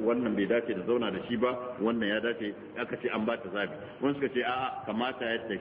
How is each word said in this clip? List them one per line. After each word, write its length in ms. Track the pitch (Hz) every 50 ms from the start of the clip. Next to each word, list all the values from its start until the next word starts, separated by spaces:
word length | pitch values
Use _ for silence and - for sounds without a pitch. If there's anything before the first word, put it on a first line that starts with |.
| 110
wannan 320 | 113 120 123 127 113 104
bai 100 | 98 101
dace 260 | 95 117 120 117 - 110
da 80 | - 113
zauna 240 | 113 117 123 117 104
da 80 | 92 92 92
shi 100 | - 120
ba, 380 | 110 117 123 127 123 - - - -
wannan 280 | 98 113 117 117 110 101
ya 120 | 104 110
dace, 340 | 107 117 117 - 110 101 101 - - - - -
aka 180 | 120 120 123 117
ce 80 | - 123
an 160 | 110 110 107
ba 120 | 110 117
ta 120 | 113 - 95
zabi. 260 | 87 101 101 95 - - - - - -
Wani 140 | - 139 143
suka 140 | 143 139 123
ce, 140 | - 123 120
"A'a, 400 | 120 127 131 131 127 - - -
kamata 380 | - 104 110 120 127 131 - 123
ya 140 | 117 113 113 113 -
ta 60 | 101 92